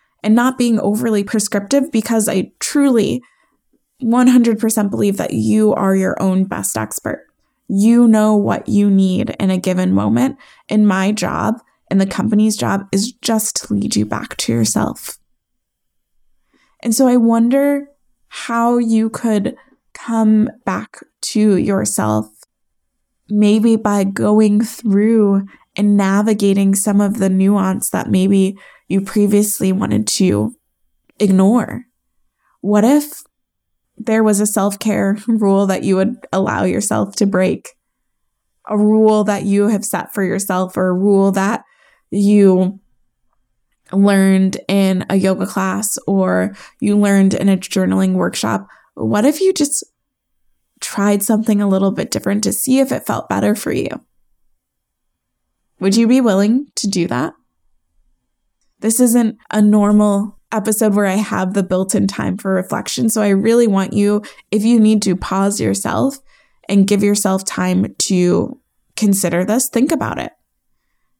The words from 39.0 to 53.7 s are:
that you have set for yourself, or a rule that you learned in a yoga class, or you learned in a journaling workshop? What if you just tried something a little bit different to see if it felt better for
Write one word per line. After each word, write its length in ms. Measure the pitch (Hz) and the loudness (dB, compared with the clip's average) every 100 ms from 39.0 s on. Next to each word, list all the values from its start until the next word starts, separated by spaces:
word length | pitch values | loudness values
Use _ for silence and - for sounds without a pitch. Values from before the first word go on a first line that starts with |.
| 214 214 | 4 4
that 200 | 208 202 | 0 -2
you 240 | 202 202 202 | 0 0 0
have 160 | 202 | -2
set 280 | - 180 - | -4 -8 -6
for 80 | 208 | -4
yourself, 540 | 185 185 196 185 185 - | -4 -4 -4 -4 -4 -2
or 120 | 185 | -2
a 60 | |
rule 380 | 180 202 196 196 | 0 2 4 2
that 320 | 190 196 220 - _ _ _ _ | 2 -2 -4 -8 _ _ _ _
you 720 | 208 202 208 196 185 185 196 _ _ _ _ _ _ _ _ _ _ _ | 0 4 6 6 4 0 -4 _ _ _ _ _ _ _ _ _ _ _
learned 640 | 196 202 196 190 190 190 - - | 2 4 4 4 4 2 -2 -2
in 400 | 196 190 185 - | 0 2 0 -2
a 60 | |
yoga 320 | 190 190 190 190 | 0 0 -2 -4
class, 500 | 196 190 196 220 - - | -4 -4 -4 -6 -6 -2
or 480 | 196 185 185 190 196 - _ | 0 0 0 -2 -6 -20 _
you 180 | 208 208 | 0 2
learned 360 | 202 196 190 | 2 4 2
in 140 | - 196 | 2 0
a 80 | 190 | 0
journaling 580 | - 190 185 190 190 | -2 -2 0 0 0
workshop? 520 | 180 180 - 214 202 196 - _ | 0 -2 -4 -4 -4 -8 -20 _
What 300 | - 220 214 | -8 -2 2
if 160 | 262 320 | 0 2
you 120 | 381 | 0
just 320 | 381 294 - - _ _ _ _ _ _ _ _ _ | 0 -4 -4 -10 _ _ _ _ _ _ _ _ _
tried 420 | - - 202 202 | -8 -2 0 0
something 400 | 214 220 220 202 | 0 0 0 0
a 60 | 202 | 0
little 240 | 190 196 | 0 0
bit 180 | 196 - | -2 -6
different 320 | 202 196 208 | -6 -4 -2
to 100 | 196 | -2
see 280 | - - 262 | -4 0 0
if 100 | 262 | 0
it 160 | - - | -2 -4
felt 220 | - - | -6 -4
better 260 | 196 208 | -2 0
for 160 | 226 - | -2 -4